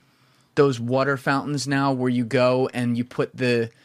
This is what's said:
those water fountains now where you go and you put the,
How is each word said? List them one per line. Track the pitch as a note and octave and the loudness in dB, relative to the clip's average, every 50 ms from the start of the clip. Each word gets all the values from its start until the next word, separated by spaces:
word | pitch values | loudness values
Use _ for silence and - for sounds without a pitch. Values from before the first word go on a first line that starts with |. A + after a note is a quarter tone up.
| _ _ _ _ _ _ _ _ _ _ _ | _ _ _ _ _ _ _ _ _ _ _
those | D3 C#3+ C#3 B2+ A#2 | 2 4 4 2 -2
water | A#2 A#2+ B2+ C3 C3 C#3+ C#3 | -4 -2 0 0 0 0 -2
fountains | B2+ - D3+ C#3 C#3 - C#3 D3 C#3 B2 | -2 -2 -2 -2 -2 -2 -4 -6 -6 -4
now | C#3+ C#3 C#3 C#3 C#3 C3+ | -2 -2 0 0 0 0
where | B2+ B2+ B2+ | 0 0 0
you | B2 B2 A#2+ | 0 0 -2
go | A2+ C3+ B2+ B2 B2+ B2+ B2+ C3 - - | 0 2 2 4 4 4 2 0 -2 -2
and | B2 B2 A#2+ A#2+ | -4 -2 -2 -2
you | A#2 A#2+ | -2 -4
put | - - - C3 - - | -6 -4 -6 -6 -6 -4
the, | B2+ B2+ B2 A#2+ A#2 A2+ A2+ - _ | -2 0 0 2 0 0 -4 -8 _